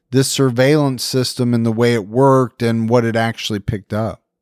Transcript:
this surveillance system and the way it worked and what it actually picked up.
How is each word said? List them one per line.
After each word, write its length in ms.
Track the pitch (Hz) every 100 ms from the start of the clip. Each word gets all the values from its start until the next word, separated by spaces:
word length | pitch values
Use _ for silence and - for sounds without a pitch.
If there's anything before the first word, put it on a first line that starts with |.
| _
this 180 | 127 131
surveillance 760 | - 135 120 131 151 139 123
system 520 | - 131 120 - 120
and 100 | 120
the 80 | 117
way 220 | 110 120
it 140 | 117 98
worked 540 | 120 139 131 123 -
and 260 | 117 113 113
what 160 | 120
it 120 | 117 113
actually 440 | 113 - - 104
picked 320 | - 101 -
up. 300 | 104 110 82 _ _